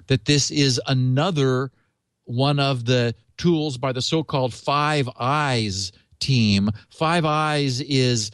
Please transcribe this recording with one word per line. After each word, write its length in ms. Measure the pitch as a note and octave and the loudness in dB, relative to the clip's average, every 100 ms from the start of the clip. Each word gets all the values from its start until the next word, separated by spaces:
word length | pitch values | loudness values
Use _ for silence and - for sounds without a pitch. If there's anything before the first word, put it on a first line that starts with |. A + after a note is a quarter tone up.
| - | -2
that 160 | C3+ - | -2 2
this 240 | D3 - | 0 0
is 300 | D3+ C#3 A#2+ - | 0 0 0 -2
another 840 | C3 B2+ B2+ E3+ D#3 C3+ B2+ C3+ _ _ _ _ _ | 0 2 2 0 0 0 0 -2 _ _ _ _ _
one 360 | - A#2+ C#3 C#3+ | -8 -2 0 2
of 260 | C#3 C3+ A#2 | 0 -2 0
the 300 | B2+ A#2+ A2+ _ - | 0 0 -4 _ -2
tools 420 | E3+ E3 D3+ B2+ | 0 2 0 -4
by 140 | C3+ | -6
the 100 | B2+ | -4
so-called 520 | B2+ D#3+ D3+ C#3+ B2+ | -2 -2 -2 -2 -2
Five 560 | - - C#3+ D3 D3+ A#2+ - | -4 -2 0 2 0 -2 -4
Eyes 720 | A#2+ D3 D3 B2 G#2+ F#2+ F#2+ - _ - | -2 0 0 0 -2 -4 -8 -12 _ -10
team. 500 | - C3 A2 G2 G2+ G2+ - | 0 2 4 4 2 -2 -10
Five 360 | - D#3+ F3 D#3 | -4 0 2 2
Eyes 560 | D3+ D#3 D3+ C#3 B2 | 0 0 0 -2 -2
is 500 | D3 C3+ B2+ A#2+ G#2 | -2 0 2 0 -4